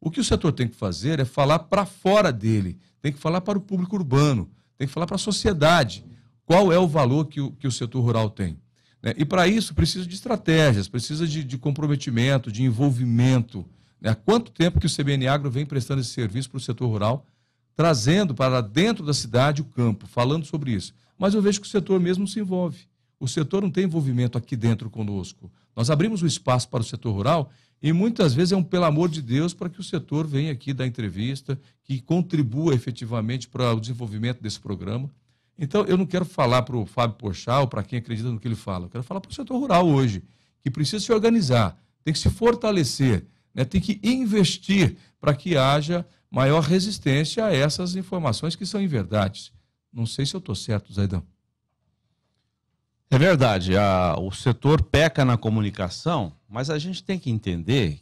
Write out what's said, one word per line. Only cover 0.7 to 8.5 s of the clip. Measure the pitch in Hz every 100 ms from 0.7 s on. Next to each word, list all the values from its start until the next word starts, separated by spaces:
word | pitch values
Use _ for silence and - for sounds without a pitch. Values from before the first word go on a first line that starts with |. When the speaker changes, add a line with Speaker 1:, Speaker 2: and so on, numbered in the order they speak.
| -
Speaker 1:
fazer | 101 82 123 156
é | 123
falar | - 139 165
pra | 165 196 190
fora | - 190 208 185
dele, | 117 110 110 92 - _ _
tem | 147
que | 143
falar | 160 180
para | 185 202
o |
público | - 190 180 208
urbano, | 147 135 147 120 87 - _ -
tem | 139
que |
falar | 160 170
pra | 196
sociedade | 220 190 226 165 151 170 113 - - - _ _
qual | - 175 190
é | 175
o | 180
valor | 151 123 143 147
que | 147
o, | 139
que | - 135
o |
setor | - 117 131
rural | 120 113 107
tem, | - 90